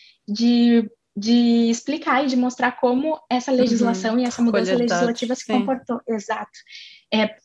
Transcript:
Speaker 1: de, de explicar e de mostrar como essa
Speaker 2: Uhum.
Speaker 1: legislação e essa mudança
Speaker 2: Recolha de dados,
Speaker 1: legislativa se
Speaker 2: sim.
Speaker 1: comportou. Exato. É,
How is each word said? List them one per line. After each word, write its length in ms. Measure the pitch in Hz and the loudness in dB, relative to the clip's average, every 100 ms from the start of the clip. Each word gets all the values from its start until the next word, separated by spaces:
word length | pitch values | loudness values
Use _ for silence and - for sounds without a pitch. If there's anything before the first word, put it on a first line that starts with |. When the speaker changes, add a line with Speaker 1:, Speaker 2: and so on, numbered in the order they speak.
| _ _ - | _ _ -10
Speaker 1:
de, 640 | 208 233 240 240 233 214 - _ - | -2 2 4 4 4 2 -6 _ -6
de 540 | 214 240 240 233 233 | 2 4 4 4 2
explicar 540 | 226 - 311 311 262 | 0 -4 -6 -2 0
e 20 | 285 | 0
de 100 | 247 | 0
mostrar 360 | 247 247 247 | -2 -2 -4
como 460 | - 247 254 311 311 - | 0 0 0 -2 -4 -4
essa 220 | 254 262 | -4 0
Speaker 2:
Uhum. 60 | 254 | 0
Speaker 1:
legislação 600 | 247 208 240 190 220 240 | 2 2 0 0 -2 -2
e 60 | |
essa 180 | 247 240 | -2 0
mudança 300 | 233 202 185 | 0 2 0
Speaker 2:
Recolha 120 | 240 | 0
de 40 | 240 | 0
dados, 120 | 175 233 | 0 0
Speaker 1:
legislativa 280 | 233 233 | -2 -6
se 100 | 254 | -6
Speaker 2:
sim. 80 | - | -2
Speaker 1:
comportou. 480 | 247 202 254 - 240 - | -2 -2 -4 -6 -8 -6
Exato. 500 | 220 - 214 208 - - - - - _ | -8 -6 -8 -10 -18 -20 -20 -20 -20 _
É, 240 | 220 214 - | -2 -2 -4